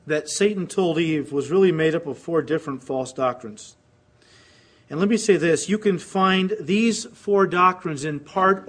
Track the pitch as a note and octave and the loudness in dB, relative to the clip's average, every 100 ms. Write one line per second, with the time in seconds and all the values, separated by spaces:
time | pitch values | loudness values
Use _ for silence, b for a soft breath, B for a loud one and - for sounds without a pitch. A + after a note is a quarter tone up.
0 | - D3+ D3 - G3+ G3 E3+ - F3 D#3+ | -6 -6 -4 -2 -2 -2 -6 -2 0 0
1 | E3 D3+ C#3 C#3 B2+ F#3 F#3+ D#3+ D#3+ D#3+ | -2 -2 -4 -6 -2 2 4 4 0 0
2 | D3 B2 - E3 C3 D#3 D3 C3 - C3 | -6 -10 -2 -2 0 -4 -4 -10 -6 -6
3 | B2+ - B2+ B2 A2 G#2+ - _ _ _ | -6 -2 -2 -2 -12 -16 -20 _ _ _
4 | _ _ b b b b b b b D3 | _ _ b b b b b b b -2
5 | G3+ A3 - F3 E3 D3+ - G#3+ G#3 F3 | 0 0 2 2 4 0 0 0 0 -2
6 | - F#3+ F#3+ F#3+ F#3 G#3+ D3+ G#3 A#3 G#3 | -2 0 2 2 0 -4 -2 2 2 0
7 | - - - G3 F#3 F3 F3+ F3+ E3+ C#3+ | -8 -10 0 2 4 4 2 2 -6 -4
8 | D#3 D3 - G3 F#3+ F#3+ | -6 -6 -6 2 2 2